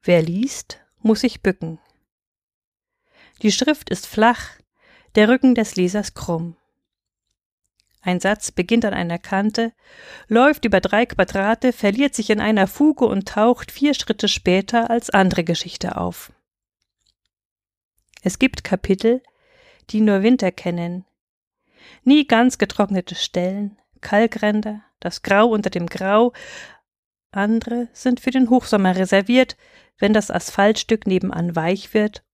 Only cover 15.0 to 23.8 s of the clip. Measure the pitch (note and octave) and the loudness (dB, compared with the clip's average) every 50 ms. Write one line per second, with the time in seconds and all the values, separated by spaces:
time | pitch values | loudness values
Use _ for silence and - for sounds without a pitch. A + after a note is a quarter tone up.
15 | - - - G3+ F#3+ F#3 - - E3+ E3+ E3+ - - F3 - - - F3 - - | -2 0 2 2 2 2 0 -2 -2 -2 -4 -4 -6 -12 -10 -8 -8 -8 -6 -6
16 | - F3+ F3+ - - - _ _ _ _ _ _ _ _ _ _ _ _ _ _ | -6 -6 -8 -10 -18 -20 _ _ _ _ _ _ _ _ _ _ _ _ _ _
17 | _ _ _ _ _ _ _ _ _ _ _ _ _ _ _ _ _ _ _ _ | _ _ _ _ _ _ _ _ _ _ _ _ _ _ _ _ _ _ _ _
18 | _ _ _ - _ F#3 - - C4 C4 - - - - F#3+ F#3+ - - F#3+ F#3+ | _ _ _ -6 _ -6 -2 0 0 0 0 -4 -6 -6 -6 -4 -2 -2 -2 0
19 | - A3+ A#3+ B3+ _ _ _ _ _ _ _ _ _ _ _ _ _ _ - G#3+ | 2 0 0 0 _ _ _ _ _ _ _ _ _ _ _ _ _ _ -2 0
20 | A3 G#3+ G3+ G3 F#3+ A3+ B3+ B3+ G3+ F#3 F3+ - - F3 F3 F3 E3+ E3+ F3 F3+ | 2 2 2 2 2 2 2 2 0 -2 -4 -4 -8 -6 -6 -4 -6 -8 -8 -10
21 | F#3 _ _ _ _ _ _ _ _ _ _ _ _ _ _ _ _ - - _ | -14 _ _ _ _ _ _ _ _ _ _ _ _ _ _ _ _ -20 -20 _
22 | _ B3 C#4 D4+ C#4+ _ A#3 A3+ A#3+ B3+ - - G#3 G3 - - G#3 G3 G3+ F#3 | _ 4 4 4 4 _ 2 4 4 2 2 0 -4 -4 0 -2 -2 0 0 -4
23 | F3+ - F3+ - - - - F3+ F3+ F#3 F#3+ G3+ G#3 G3+ G#3 _ | -4 -6 -10 -10 -10 -6 -4 -4 -4 -2 -4 -4 -8 -8 -10 _